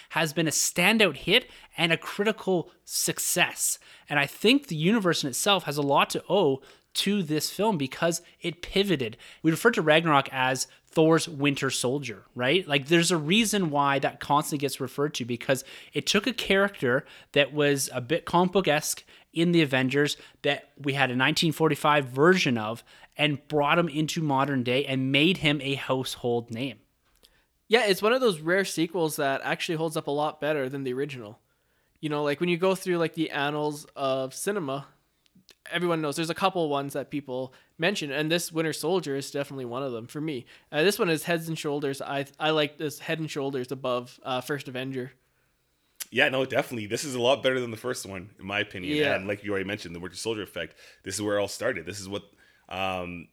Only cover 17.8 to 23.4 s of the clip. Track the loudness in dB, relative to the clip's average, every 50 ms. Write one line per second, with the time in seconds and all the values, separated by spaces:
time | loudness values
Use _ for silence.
17.8 | 0 -4 -6 -8 -4 -2 -2 -2 -2 2 4 4 4 4 2 2 2 2 2 0
18.8 | 0 -4 -6 -8 -10 -18 -20 -20 _ _ _ 0 2 4 4 4 4 4 2 2
19.8 | 2 2 2 2 2 0 -2 -6 -12 -20 -18 _ -2 -2 -2 -2 -4 _ _ -6
20.8 | -4 -2 2 2 2 2 4 2 2 2 2 2 2 0 2 2 2 2 2 2
21.8 | 2 4 4 4 2 0 2 4 6 6 6 6 4 2 0 0 -2 -4 -6 -8
22.8 | -12 _ -20 -20 -20 _ _ -2 0 0 0 -4